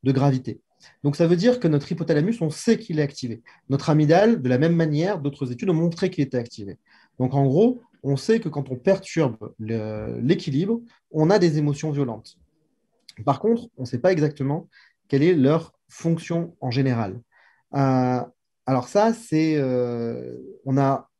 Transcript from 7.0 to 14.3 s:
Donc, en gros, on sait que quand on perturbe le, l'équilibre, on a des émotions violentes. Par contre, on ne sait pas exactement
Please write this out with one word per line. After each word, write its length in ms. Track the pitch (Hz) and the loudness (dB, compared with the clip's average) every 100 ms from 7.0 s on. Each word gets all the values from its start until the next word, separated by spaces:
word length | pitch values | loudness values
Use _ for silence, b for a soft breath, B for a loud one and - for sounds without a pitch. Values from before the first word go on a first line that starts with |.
| b _ | b _
Donc, 160 | 127 | -2
en 120 | 139 139 | 2 2
gros, 360 | 143 233 254 _ _ | 4 2 2 _ _
on 140 | 135 139 | -4 -4
sait 220 | - 226 | 0 0
que 120 | 196 | 0
quand 200 | 143 127 | -6 -8
on 60 | 123 | -4
perturbe 760 | - 190 - 165 143 113 110 - | 0 0 0 -2 -2 -2 -14 -12
le, 600 | 110 113 107 107 110 120 | -6 -6 -6 -8 -8 -4
l'équilibre, 640 | 120 185 - 135 196 233 B B _ | 0 0 0 -4 -2 -4 B B _
on 200 | 156 156 | 0 4
a 80 | 208 | 6
des 180 | 175 151 | 4 2
émotions 340 | 147 143 156 | 0 -2 -4
violentes. 480 | 143 135 110 - _ _ _ _ _ _ _ - - | -2 -4 -6 -14 _ _ _ _ _ _ _ -20 -8
Par 160 | 107 131 | -2 0
contre, 280 | 214 233 - - | 0 -2 -4 -12
on 40 | |
ne 40 | 127 | -8
sait 120 | 123 | -2
pas 140 | 180 | 0
exactement 560 | 185 151 | 2 0